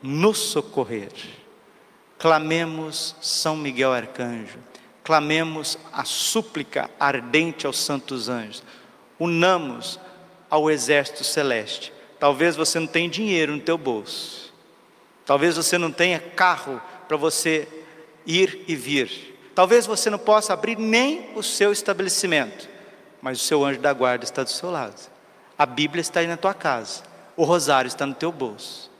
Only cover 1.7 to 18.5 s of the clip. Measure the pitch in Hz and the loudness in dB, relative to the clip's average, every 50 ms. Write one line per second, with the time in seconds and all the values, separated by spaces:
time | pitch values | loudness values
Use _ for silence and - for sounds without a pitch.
1.7 | _ _ _ _ _ _ _ _ _ _ - 165 160 156 156 156 160 165 170 165 | _ _ _ _ _ _ _ _ _ _ 4 4 4 4 4 0 0 0 0 -2
2.7 | 160 156 160 156 147 - - - - - - - - - - 160 156 156 151 143 | -4 -8 -8 -8 -6 -6 -8 -8 -10 -8 -6 -4 -2 0 0 -2 -2 -2 -4 -6
3.7 | 127 123 135 131 127 120 113 113 - - 123 120 120 113 107 101 - - - - | -2 0 2 2 2 0 -4 -8 -8 -8 -6 -6 -6 -8 -10 -12 -16 -20 -20 -20
4.7 | - - - - _ _ _ - 160 156 147 147 156 160 165 160 160 156 143 - | -20 -20 -20 -20 _ _ _ 2 2 2 4 4 2 2 0 -2 -4 -6 -6 -6
5.7 | - - - - - - 131 - - - - - - 226 220 - - 156 135 - | -6 -8 -10 -10 -8 -6 -6 -4 -4 -2 -2 0 0 0 -2 -2 -6 -8 -8 -4
6.7 | - 135 - - - - 139 139 139 127 120 120 147 156 165 170 151 - - 143 | -4 -4 -4 -4 -4 0 0 2 2 0 -4 2 2 2 2 2 -4 -4 -6 -4
7.7 | 127 - - - 143 135 127 - 135 127 110 120 123 117 110 107 104 - - - | -2 -2 -4 -2 -4 -6 -6 -8 -8 -6 -4 -4 -6 -6 -6 -10 -14 -16 -18 -20
8.7 | - - - - - _ _ _ _ _ 160 170 170 165 170 185 185 175 160 135 | -20 -20 -20 -20 -20 _ _ _ _ _ -2 0 2 4 6 6 4 4 0 -4
9.7 | 120 117 117 - - - - - - - - - - _ _ _ 151 156 151 156 | -8 -8 -10 -10 -12 -12 -16 -20 -20 -20 -20 -20 -20 _ _ _ 2 4 4 4
10.7 | 156 143 123 156 151 143 139 - - - 139 - - 156 143 139 120 113 107 107 | 2 2 2 4 4 4 4 0 -6 -6 -6 -2 0 0 2 2 0 0 -2 -6
11.7 | - - - - - - - - - - 147 143 139 131 160 170 160 147 160 - | -10 -10 -12 -14 -16 -20 -20 -20 -6 2 2 2 4 6 2 2 4 2 -2 0
12.7 | - 170 160 156 - 165 170 170 139 180 220 214 190 165 160 143 151 147 - 160 | 0 -2 -2 0 0 0 0 0 -2 -2 -2 0 2 2 2 0 -2 -4 0 -2
13.7 | 165 165 147 135 117 107 101 - - - - - - - - - _ _ _ _ | -2 0 0 -2 -4 -4 -6 -8 -12 -12 -12 -12 -14 -16 -18 -20 _ _ _ _
14.7 | _ _ _ _ _ _ _ _ _ _ _ - 139 139 151 175 165 165 156 - | _ _ _ _ _ _ _ _ _ _ _ 2 2 4 4 2 2 2 0 0
15.7 | - 175 170 160 135 - 175 180 175 160 - - - - 185 180 170 - - 139 | 0 0 0 -2 0 0 2 2 2 -2 -4 -8 0 2 2 2 2 0 -4 -10
16.7 | 131 117 - - - - - - 156 147 147 160 151 - - 165 160 156 143 - | -10 -10 -10 -14 -18 -18 -6 -4 -2 0 0 0 0 0 0 0 0 0 -2 -6
17.7 | - - - - - - - - - _ - 151 165 180 190 - | -14 -18 -18 -20 -20 -20 -20 -20 -20 _ -6 0 2 4 4 2